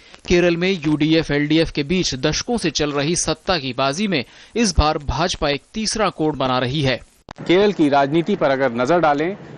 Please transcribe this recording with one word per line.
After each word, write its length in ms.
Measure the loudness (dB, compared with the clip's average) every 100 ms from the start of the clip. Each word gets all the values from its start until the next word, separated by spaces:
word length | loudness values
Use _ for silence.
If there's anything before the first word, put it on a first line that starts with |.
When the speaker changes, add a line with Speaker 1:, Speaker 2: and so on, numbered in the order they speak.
| -20 -10 0
Speaker 1:
केरल 280 | 2 4 2
में 140 | 0
यूडीएफ 580 | -2 0 0 2 2 2
एलडीएफ 400 | 0 2 2 0
के 120 | -2
बीच 300 | -2 0 -2 -2
दशकों 400 | -2 -2 -4 -2
से 120 | -2
चल 220 | -2 -2
रही 240 | -2 -2 -2
सत्ता 420 | -2 -4 -2 -4
की 140 | -4
बाजी 320 | -2 -2 -2 -2
में 160 | -2 -6 -12 -8 -2
इस 180 | 0 2
बार 220 | 2 0
भाजपा 500 | -4 -2 -2 -2 -2
एक 120 | -2 -6
तीसरा 340 | -8 -6 -2 -2
कोण 260 | 0 -2 0
बना 220 | 0 0
रही 220 | -2 0
है। 140 | 0 -2 -6 _ -18 -6
Speaker 2:
केरल 320 | 2 4 4
की 160 | 2 2
राजनीति 480 | 4 2 0 0 0
पर 140 | 0
अगर 220 | 2 0
नजर 260 | 0 2 2
डालें 360 | 2 2 -2 -6 -14